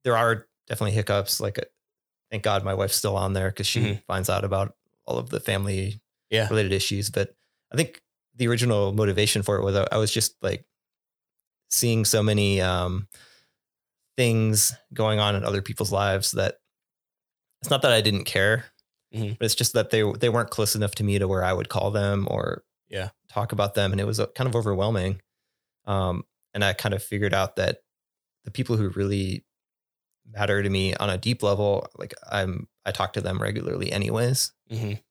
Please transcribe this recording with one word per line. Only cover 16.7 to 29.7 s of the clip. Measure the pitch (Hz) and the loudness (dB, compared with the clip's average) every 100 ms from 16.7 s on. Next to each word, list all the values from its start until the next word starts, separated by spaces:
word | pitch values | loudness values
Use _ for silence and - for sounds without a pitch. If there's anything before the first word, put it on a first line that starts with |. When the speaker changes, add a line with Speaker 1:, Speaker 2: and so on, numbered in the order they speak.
| _ _ _ _ _ _ _ _ _ | _ _ _ _ _ _ _ _ _
Speaker 1:
it's | - | 0
not | 139 | 2
that | 139 | 6
I | 113 | 4
didn't | 104 101 | 4 0
care. | - - 98 113 - _ _ _ _ | 0 2 2 2 -2 _ _ _ _
Speaker 2:
Mm-hmm. | 110 107 110 | -8 -6 -4
Speaker 1:
But | 113 | -2
it's | - | 0
just | 117 | 0
that | 117 107 | 0 2
they, | 113 107 104 | 2 2 2
they | 120 | 0
weren't | 117 113 | 2 0
close | - 107 107 | -2 -2 0
enough | 104 - | -2 -2
to | |
me | 104 101 | 0 2
to | 95 | 0
where | 95 | 0
I | 90 | 0
would | 92 - | 0 -2
call | - 101 | -2 0
them | 101 101 101 98 | 0 0 0 0
or | - - 50 - _ _ | -2 -2 -6 -10 _ _
Speaker 2:
Yeah. | 98 95 - _ | -8 -8 -12 _
Speaker 1:
talk | - 107 | -6 -2
about | 104 101 104 | 0 0 2
them. | 98 | 2
And | 95 | 0
it | 101 | 0
was, | 110 | -2
uh, | 104 | -4
kind | - 127 | -2 -2
of | 120 | 0
overwhelming. | 107 95 101 110 92 95 - _ _ _ _ _ - | 0 0 0 0 -2 -4 -10 _ _ _ _ _ -4
Um, | 98 92 90 - _ _ | -2 0 -2 -6 _ _
and | 104 | -2
I | 98 | 0
kind | 95 107 | 0 -2
of | 98 | -2
figured | - 104 101 | -4 -2 0
out | 95 95 - | 0 0 0
that | 92 - _ _ _ _ _ _ - | -2 -2 _ _ _ _ _ _ -10
the | |
people | - 127 113 | -6 -2 0
who | 101 | 0
really | 92 98 98 95 53 - _ _ | 0 0 0 -2 -4 -10 _ _